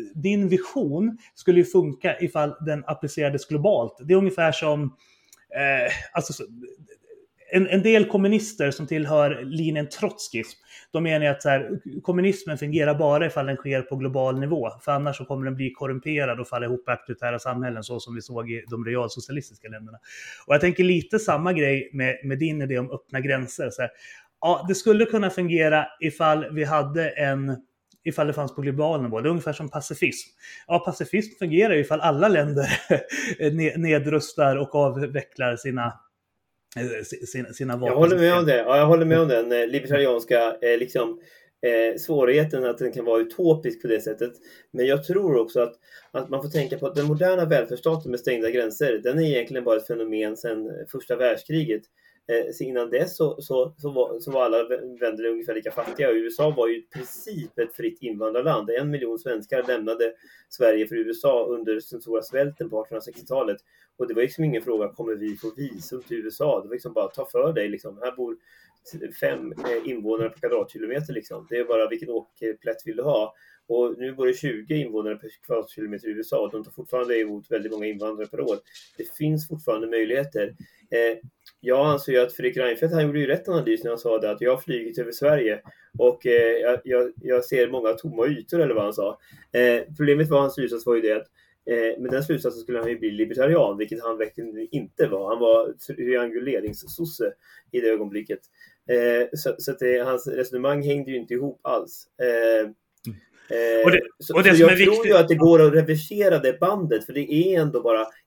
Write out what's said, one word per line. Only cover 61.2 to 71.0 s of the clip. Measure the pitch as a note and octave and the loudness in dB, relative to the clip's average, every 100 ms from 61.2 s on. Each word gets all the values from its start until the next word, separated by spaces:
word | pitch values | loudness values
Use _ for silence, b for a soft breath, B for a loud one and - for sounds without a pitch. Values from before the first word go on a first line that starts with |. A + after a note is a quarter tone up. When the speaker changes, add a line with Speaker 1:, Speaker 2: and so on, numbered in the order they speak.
Speaker 2:
A | C#3+ B2 A#2 | 2 2 0
under | A#2+ A2 | -4 -4
den | A2 | -4
stora | - A#2 A2+ A2 | -6 -16 -6 -6
svälten | A2 C3 C#3+ D3 E3 | -4 -2 -2 -4 -6
på | A2 | -6
artonhundrasextiotalet. | A2 A2+ A#2+ A#2+ - C3 A2 - b b b - | -6 -12 -12 -18 -6 -4 -2 -6 b b b -8
Och | A#2+ | -4
det | |
var | A2+ | 0
liksom | C3+ - | -2 0
ingen | D#3 A#2 | -2 -2
fråga, | B2 A2 G2+ | -2 -2 -2
kommer | - A2+ | -6 -8
vi | G#2+ G#2+ G2+ | -6 -6 -8
få | A2 C3 | -10 -10
visum | C#3+ F#3+ - B2+ | -12 -12 -14 -14
till | - A#2 | -10 -10
U | G#2+ | -8
S | - | -4
A? | D3+ G#2+ | 0 0
Det | G#2 | -4
var | |
liksom | A#2+ A#2+ | -10 -6
bara, | A2 G2 | -4 -4
ta | - C3+ | -6 -4
för | B2 D3 | 0 0
dig, | C#3 G#2 | 0 -4
liksom. | G#2 G#2+ G#2 | -6 -12 -10
Här | B2 B2+ | -10 -6
bor | A#2+ A2+ b b b b - D#3+ - - | -8 -10 b b b b -20 -16 -14 -4
fem, | C#3 C#3 - | -4 -4 -10
eh, | - B2 A#2 C3+ | -8 -4 -4 -4
invånare | A#2+ G#2+ A2+ A2+ | -6 -4 -2 -4
per | - | -4
kvadratkilometer, | A#2+ A#2 - A2 A2 C#3 | -2 -2 -2 -8 -8 -6